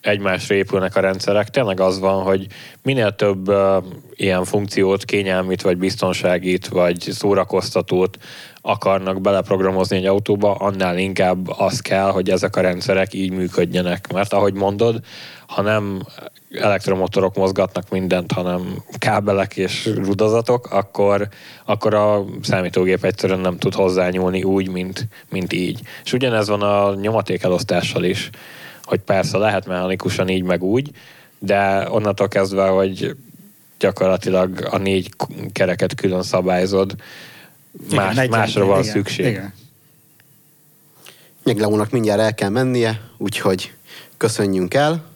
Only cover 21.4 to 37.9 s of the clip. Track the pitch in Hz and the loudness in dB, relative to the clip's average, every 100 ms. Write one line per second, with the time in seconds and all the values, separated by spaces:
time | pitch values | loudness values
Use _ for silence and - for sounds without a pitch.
21.4 | - - - 117 110 104 104 104 101 - | -20 -14 -4 0 2 4 4 2 -2 -8
22.4 | - 95 90 92 92 92 95 - 95 92 | -2 -2 0 2 2 2 0 0 0 0
23.4 | 92 87 101 95 95 90 90 92 92 92 | -2 0 -2 2 2 2 0 0 0 0
24.4 | 95 98 95 90 92 92 113 - - 95 | 0 0 -2 -6 -6 -8 -10 -12 -8 -6
25.4 | 90 87 90 - - - - 123 127 113 | -4 -4 -4 -6 -12 -14 -4 0 2 0
26.4 | 104 104 101 101 101 98 104 113 101 90 | 0 0 2 2 2 0 0 0 0 -2
27.4 | 92 90 - 87 - 87 90 98 - - | 0 0 0 -2 0 -2 0 -2 -6 -14
28.4 | - - - - - - - 95 85 101 | -20 -20 -20 -20 -4 -4 0 0 0 0
29.4 | 107 101 95 90 92 95 - - 92 92 | 0 0 -4 -4 -2 -2 -2 -2 0 0
30.4 | 90 87 92 117 147 - - - - _ | 0 0 2 0 -2 -14 -20 -20 -20 _
31.4 | 98 101 98 98 90 107 104 98 98 98 | 0 2 2 0 0 0 0 0 0 2
32.4 | 95 98 95 95 98 92 - - - - | 0 2 4 4 2 0 -6 -8 -18 -20
33.4 | - - _ - 98 - 95 92 92 92 | -20 -20 _ 0 0 2 2 2 2 2
34.4 | 92 90 - 98 98 95 87 - - - | 2 -2 -4 -2 2 0 -2 -8 -8 -6
35.4 | 95 101 92 87 90 - 98 90 90 95 | -10 0 0 2 -2 0 -2 0 0 0
36.4 | 90 90 95 98 95 - - - - - | 2 2 2 2 0 -4 -14 -20 -20 -20
37.4 | - _ _ - - | -20 _ _ -18 -2